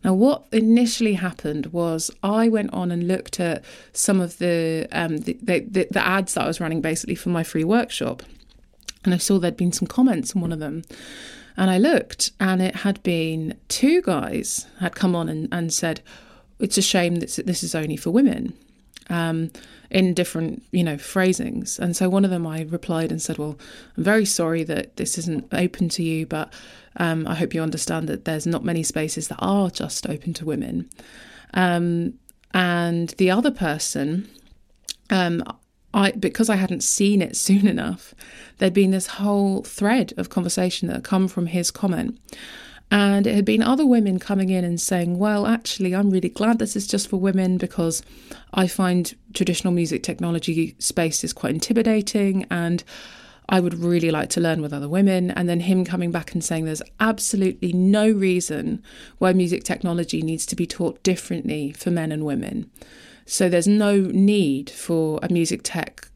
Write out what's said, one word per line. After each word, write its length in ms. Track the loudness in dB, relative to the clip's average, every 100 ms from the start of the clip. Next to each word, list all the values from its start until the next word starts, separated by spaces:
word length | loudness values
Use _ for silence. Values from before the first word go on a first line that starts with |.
Now, 120 | 2 4
what 320 | 4 2 0
initially 600 | 0 6 6 4 2 0
happened 540 | 0 -2 -6 -6 -6 -6
was 420 | -2 -2 -2 -6 -6
I 260 | -2 2 4
went 240 | 4 0
on 160 | -2 -2
and 180 | -2 0
looked 320 | -2 -2 -4
at 240 | -2 -2 -8 -20 -14
some 260 | -4 2 2
of 200 | 2 -2
the, 480 | 0 2 0 -2 -4
um, 260 | -4 -2 -2
the, 200 | -4 -6
the, 160 | 0 0
the, 280 | 0 -2 0
the 120 | 0
ads 300 | 0 0 0
that 100 | -2
I 40 | -2
was 120 | -2
running 220 | -4 -2
basically 320 | -2 -4 -4
for 160 | -4 -2
my 140 | -2
free 200 | -2 -2
workshop. 600 | 2 2 0 -2 -2 -2 -12 -20 -20 -20 _ _ -20 -4 0
And 80 |
I 40 | 2
saw 200 | 4 2
there'd 180 | 2 0
been 160 | 0
some 160 | 0 -2
comments 480 | 4 4 4 0 -2
on 60 |
one 100 | -2
of 60 | -4
them. 240 | -6 -8 -10 -18 -20 -18 -18 -20 -18 0
And 140 | 2
I 80 | 4
looked, 540 | 4 4 0 -4 -6 -2
and 240 | 0 2
it 140 | 0 0
had 260 | -2 -2
been 560 | -2 -2 -2 -4 -6 -10 _
two 340 | 0 4 4
guys 640 | 2 -2 -2 -6 -4 -8 -10 -6
had 160 | -6 0
come 200 | 0 0
on 140 | -2
and, 180 | -4 -4
and 200 | -4 -4
said, 300 | -2 -4 -6 -10 -20 -20 -20 _ _
"It's 220 | -2 0
a 20 |
shame 360 | 2 2 2 0
that 220 | -4 -6 -4
this 180 | -4
is 120 | -4 -4
only 200 | -4 -4
for 140 | 0
women," 480 | 4 4 2 -6 -10 _ _ _ -20 -6
um, 400 | -2 -2 -2 -4 -8 -20 -20 -2
in 240 | 2 2 2
different, 480 | -2 -2 -6 -6 -4
you 120 | 0
know, 140 | 0 -2
phrasings. 800 | -4 0 2 2 -2 -6 -8 -4
And 180 | -4 0
so 140 | 2
one 160 | 4 2
of 60 |
them 160 | 0 -4
I 160 | -6
replied 480 | -6 -8 -4 -2 -2
and 100 | -4
said, 160 | -6 -6
"Well, 220 | -6 -8 -16 -20 -16 -4
I'm 80 |
very 220 | 2 2 2
sorry 380 | 0 0 0
that 340 | -2 -4 -6 -6
this 220 | -6 -4
isn't 260 | -4 -6 -4
open 380 | -2 -2 0 -4
to 120 | -2
you, 240 | -2 -2 -4
but, 260 | -6 -8 -12 -20 -20 -20 -4
um, 280 | -2 0 -2
I 100 | -2
hope 180 | -2
you 80 | -2
understand 480 | -4 -4 -4 -4 -4
that 160 | -6 -4
there's 200 | -4 -2
not 200 | -2 -2
many 180 | -2
spaces 460 | -2 -4 -4 -6 -8
that 100 | -4
are 300 | 0 2 0
just 380 | -2 -6 -6 -6
open 260 | -6 -6 -6
to 100 | -6
women." 440 | -6 -4 -6 -8 -16 -20 -20 -20 -20 -8
Um, 600 | 0 2 2 2 0 -2 -6 _ _ _
and 560 | 0 0 0 0 0 -2 2
the 140 | 2
other 200 | 4 2
person, 800 | 0 -2 -2 -4 -4 -2 -2 -6 -16 _ -20 _ _ -16 -16 _
um, 340 | 0 2 -2 -4 -12 _ _ _
I, 180 | 2 2
because 380 | 2 -4 0 2
I 60 | 2
hadn't 260 | 2 -2
seen 380 | -2 2 4 4
it 140 | 2 -2
<laughs> 120 | 4
soon 180 | 6 6
enough, 480 | 2 -4 -8 -12 -20 -20 -20 -20 _
there'd 140 | 2
been 180 | 4 4
this 160 | 4 -2
whole 560 | -2 0 2 2 0
thread 500 | -6 -2 2 2 0 -4
of 140 | -4
conversation 580 | -2 -2 0 0 -2 -4
that 80 | -4
had 80 |
come 240 | -2 0 2
from 200 | 0 -2
his 240 | -2 -2
comment. 480 | -2 -2 -2 -4 -8 _ -20 -18 -20 -20 -20 _
And 320 | 2 4 4 4
it 100 | 2
had 100 | 2
been 180 | 2
other 220 | 4 4 4
women 340 | 4 4 0
coming 300 | -2 0 2
in 160 | 0 0
and 120 | -2
saying, 380 | -2 0 0 0
"Well, 300 | 0 2 2
actually, 480 | 0 -2 -4 -2 2
I'm 140 | 2
really 180 | 2 0
glad 320 | 0 2 2
this 160 | 0 -4
is 120 | -2
just 200 | -2 -2
for 80 | 0
women 420 | 2 2 2 0
because 460 | -2 -2 -2 -2 -8 -20 -20 -20 -8
I 140 | 0 0
find 480 | 2 2 2 0 -6 _
traditional 380 | -4 -2 0 0
music 320 | 0 0 -2
technology 720 | -4 -4 -2 -2 -2 -2 -2 -4
space 460 | -4 0 0 -2
is 80 | -6
quite 220 | -6 -4
intimidating 920 | -2 0 2 4 2 0 0 0 0 -2
and 320 | -2 0 -2 -4 -20 -20 -20 -20 -20 0
I 140 | 2
would 140 | 2 0
really 360 | 0 2 2
like 180 | 0 -2
to 100 | 0
learn 200 | 0 0
with 120 | -2
other 160 | -6 -2
women." 420 | 4 4 4 0
And 160 | 0 0
then 140 | 0
him 240 | 2 2 2
coming 260 | -2 -2
back 220 | -4 -4
and 100 | -6
saying 220 | -2 -2 -2
there's 160 | -6 -10 -2
absolutely 720 | 0 0 -2 0 0 0 -2
no 400 | 2 4 6 4
reason 720 | 4 2 2 -2 -6 -4 -6 -8 -20 -20 -2
why 120 | 2
music 320 | 4 2 0
technology 580 | -4 -4 -2 -2 -2 -2
needs 240 | -2 -4 -6
to 80 | -4
be 100 | -4
taught 340 | -2 -4 0
differently 720 | 0 0 -2 -6 -4 -4 -6
for 200 | -6 -2
men 200 | -2 -2
and 140 | -4 -4
women. 440 | -4 -4 -6 -10 -14 -20 -20 -20 -20 -8
So 220 | 0 4
there's 220 | 4 4
no 320 | 4 6 4
need 680 | 4 4 6 6 4 0 -4
for 480 | -14 -2 0 0 -2
a 80 | 0
music 300 | 0 0 -2
tech 460 | -6 -6 -8 -10 -20